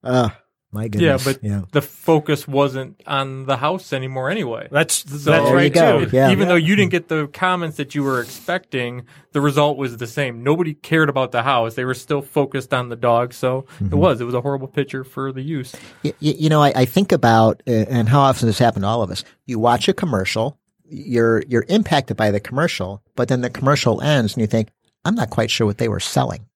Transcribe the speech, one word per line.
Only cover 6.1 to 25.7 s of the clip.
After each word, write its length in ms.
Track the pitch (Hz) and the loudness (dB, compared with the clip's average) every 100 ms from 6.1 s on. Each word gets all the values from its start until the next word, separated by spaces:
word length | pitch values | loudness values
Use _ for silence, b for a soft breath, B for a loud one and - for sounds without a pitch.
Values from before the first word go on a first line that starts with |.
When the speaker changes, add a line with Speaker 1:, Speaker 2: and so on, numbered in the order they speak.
Speaker 1:
Yeah. 160 | 123 135 | 4 4
Speaker 2:
even 160 | 196 190 | 4 4
though 80 | 175 | 4
you 200 | 160 202 | 4 2
didn't 120 | 185 | 2
Speaker 1:
Mm. 100 | 175 | 0
Speaker 2:
get 100 | 165 | -2
the 180 | 160 143 | -4 -4
comments 460 | - 185 180 165 151 | -4 -2 -2 -4 -6
that 160 | 143 | -6
you 80 | 147 | -4
were 180 | 139 131 | -2 -2
expecting, 840 | 117 - - 180 _ 135 123 123 127 b b | -4 -10 -6 -6 _ -6 -6 -8 -16 b b
the 80 | 147 | 0
result 380 | 143 139 147 139 | 0 2 2 0
was 180 | 135 117 | -6 -6
the 100 | 117 | -10
same. 360 | - 139 117 | -4 -6 -4
Nobody 300 | 123 160 170 | -2 0 0
cared 340 | 147 - 160 156 | -4 -2 2 2
about 240 | 135 127 | 2 -2
the 100 | 123 | -2
house. 320 | 120 131 113 | 0 0 0
They 120 | 113 127 | -4 -6
were 80 | |
still 260 | 127 - 143 | -6 -4 -6
focused 540 | 143 - 139 135 131 | -4 -2 -2 -4 -4
on 160 | 131 120 | -4 -4
the 60 | 117 | -2
dog. 360 | 120 117 123 | 2 2 0
So 320 | - 131 131 135 B | -4 -4 -4 -8 B
Speaker 1:
Mm-hmm. 180 | 101 | -4
Speaker 2:
it 20 | 92 | 2
was. 240 | 180 120 | 2 0
It 40 | |
was 100 | 120 | -2
a 80 | 123 | -4
horrible 260 | 127 139 135 | -4 -6 -6
picture 360 | - 139 135 | -6 -4 -6
for 280 | 131 - 135 | -10 -8 -8
the 80 | 131 | -8
use. 340 | 135 156 123 - B B | -8 -8 -8 -14 B B
Speaker 1:
Y-, 80 | 147 - | -8 -4
y-, 140 | 147 - | -4 0
you 120 | 156 | 2
know, 120 | 151 | 4
I, 100 | 143 - | 4 4
I 80 | |
think 280 | 127 185 202 | 2 2 2
about, 500 | 165 120 113 113 - - | 2 4 6 4 2 -2
uh, 40 | 117 107 | -2 0
and 220 | 123 110 | 0 2
how 100 | 143 | 4
often 260 | 139 135 117 | 4 4 0
this 120 | 104 | 2
happened 240 | 120 110 | 2 2
to 60 | 98 | -2
all 140 | 117 | -2
of 80 | 101 | -4
us. 140 | 92 - b - | -6 -12 b -10
You 120 | 117 | 0
watch 300 | 117 120 151 | 2 2 2
a 60 | |
commercial, 640 | 185 180 107 92 110 120 - _ _ _ | -2 -2 -2 -2 -2 -4 -6 _ _ _
you're, 560 | - 147 120 113 113 - | -16 -4 2 4 2 2
you're 160 | 120 - | -2 2
impacted 480 | 196 214 156 127 107 | 0 2 0 0 0
by 120 | 107 | 0
the 100 | 101 | 0
commercial, 600 | - 127 165 - 92 101 _ - | -4 -2 -2 -2 -8 -10 _ -6
but 120 | 120 | -2
then 120 | 127 | 0
the 80 | 123 | -2
commercial 520 | - 131 143 - 107 | -2 0 2 2 0
ends 320 | 143 147 107 | 0 0 0
and 80 | - | -2
you 40 | 110 | 0
think, 220 | 117 110 _ _ _ - | 0 -2 _ _ _ -2
"I'm 80 | |
not 160 | 233 113 | -2 -2
quite 200 | - 110 | -2 -2
sure 160 | - | 0
what 120 | 107 | -2